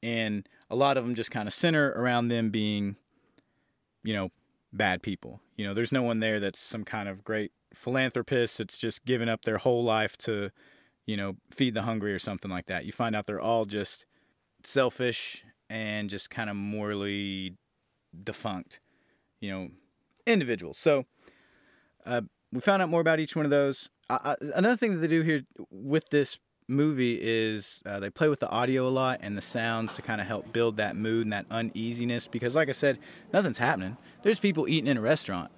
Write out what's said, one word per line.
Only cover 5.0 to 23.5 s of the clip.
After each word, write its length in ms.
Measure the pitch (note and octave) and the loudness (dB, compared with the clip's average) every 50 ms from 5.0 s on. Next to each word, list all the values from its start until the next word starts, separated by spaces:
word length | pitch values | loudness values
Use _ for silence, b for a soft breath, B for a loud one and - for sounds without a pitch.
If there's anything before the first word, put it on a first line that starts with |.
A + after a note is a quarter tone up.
| - | -2
people. 380 | - F#2+ - - A#1 A#1+ - _ _ _ | -6 -6 -6 -8 -16 -18 -18 _ _ _
You 100 | - G#2+ | -8 -6
know, 80 | G2+ G2 | -4 -2
there's 180 | G#2 A#2 A#2+ - | -2 -2 0 0
no 100 | C3+ B2+ | 0 0
one 180 | A#2+ A#2 A2+ | 0 0 0
there 180 | A2 A2 G#2+ G#2+ | 0 0 0 0
that's 220 | G2+ G2 F#2 - | -2 -2 -4 -6
some 240 | - - - A2 G2+ | -10 -8 -8 -8 -8
kind 240 | - - A2 G2+ G2+ | -6 -6 -6 -6 -6
of 160 | G2 G2 - | -8 -10 -6
great 260 | - A2 G#2+ G#2 G2 _ _ _ _ - | -4 -2 -2 -2 -4 _ _ _ _ -20
philanthropist 840 | - - - B2 C3 C3 B2+ - B2+ A2+ - C#3 B2+ A#2+ A2+ - - | -10 -6 -2 0 0 0 0 0 -2 -2 0 0 2 2 0 0 -4
that's 200 | A2 F#2+ - - | -6 -6 -6 -6
just 260 | - A2+ G#2 - _ | -4 -4 -4 -4 _
given 240 | - B2+ B2 A#2 A#2 | 0 0 0 2 0
up 140 | A2+ A2 - | -2 -2 -2
their 160 | - A2 G2+ | -2 -2 2
whole 240 | - C3+ B2 A#2+ A#2+ | 2 4 4 4 4
life 340 | A#2 A2 A2 G#2+ G#2 - - | 2 2 2 2 0 -2 -6
to, 320 | - - A2+ G#2 G2+ G2 - b b b b b b b b b _ | -4 -4 -2 -2 -2 -6 -8 b b b b b b b b b _
you 120 | - G#2+ | -6 -4
know, 200 | G2+ G2+ G2 F#2+ - _ _ | -4 -4 -4 -6 -8 _ _
feed 240 | - - C#3 B2+ A2 | -2 0 0 2 2
the 80 | A2 G#2 | 0 -2
hungry 320 | A#2 A2 A2 G2 G#2 G2+ | -2 -2 -2 -2 -2 -2
or 40 | F#2+ | -2
something 320 | - - G2+ F2+ - G2 | -4 -4 -6 -6 -6 -6
like 160 | F#2 F2+ E2+ | -6 -6 -6
that. 200 | - F#2 F2+ D2 | -4 -6 -6 -6
You 60 | F2 A2+ | -6 -4
find 240 | - A#2+ A#2 G#2+ | -2 -2 0 0
out 100 | G#2+ G2+ | -2 -2
they're 140 | - G#2 F#2 | -2 -6 -2
all 240 | - G#2+ A#2 A#2 A2+ | 0 2 2 2 2
just 420 | G#2 G2+ G#2 G2+ - - - - _ _ _ _ _ _ _ _ _ _ _ _ | 0 -2 -4 -4 -4 -6 -10 -12 _ _ _ _ _ _ _ _ _ _ _ _
selfish 800 | - - C#3 C3 B2 - - B2+ B2 A2+ - - - - - - - - _ _ _ | -2 2 2 2 2 2 0 -2 0 0 0 -4 -6 -8 -12 -16 -20 -20 _ _ _
and 400 | A2 A2 A2 G#2+ G#2 G#2+ G#2 G2+ | -8 -6 -4 -4 -4 -4 -4 -4
just 220 | F#2+ G2 - - | -4 -6 -6 -6
kinda 240 | - - A2+ G#2+ G#2 | -4 -6 -6 -4 -4
morally 1000 | G2+ G2+ G2+ G#2 G#2+ G#2 G#2 G#2 G2+ G2 G2+ G2+ G2+ G2+ G2 F#2+ F#2+ F#2+ F#2 F2+ - _ _ _ _ _ _ _ _ _ _ - E2 G2 | -6 -4 -4 -4 -4 -2 -2 -2 -2 -2 -2 -2 -2 -2 -2 -4 -4 -6 -8 -10 -12 _ _ _ _ _ _ _ _ _ _ -20 -12 -10
defunct, 580 | - G#2+ - - A2+ G2 F2+ F2 _ - - _ _ _ _ _ _ _ _ _ _ _ _ | -8 -8 -6 -6 -6 -4 -6 -8 _ -16 -20 _ _ _ _ _ _ _ _ _ _ _ _
you 100 | - G2+ | -8 -6
know, 200 | G2 F#2+ F#2 - - - _ _ _ _ _ _ _ - _ | -6 -6 -6 -8 -12 -18 _ _ _ _ _ _ _ -8 _
individuals. 520 | - A#3 G#3 D3+ A#2+ A#2 G2 F2 D#2+ C#2+ - | 2 4 4 4 2 0 -2 -2 -8 -8 0
So, 280 | - E3 D3 C#3 B2+ _ b b b b b b b b b b b b b b b b b b - | 4 4 4 4 2 _ b b b b b b b b b b b b b b b b b b -6
uh, 160 | - B2 A#2+ G#2+ - _ _ _ _ - | -2 -2 -2 -2 -4 _ _ _ _ -6
we 80 | B2+ | 0
found 220 | - - G3 G3 F#3 | 2 4 4 4 4
out 60 | E3 | 4
more 120 | D#3+ E3+ | 2 2
about 180 | E3 E3 D#3+ D#3 | 4 4 4 2
each 160 | D#3+ D3+ - | 2 -2 -2
one 100 | E3 D3+ | 0 2
of 40 | D3 | 4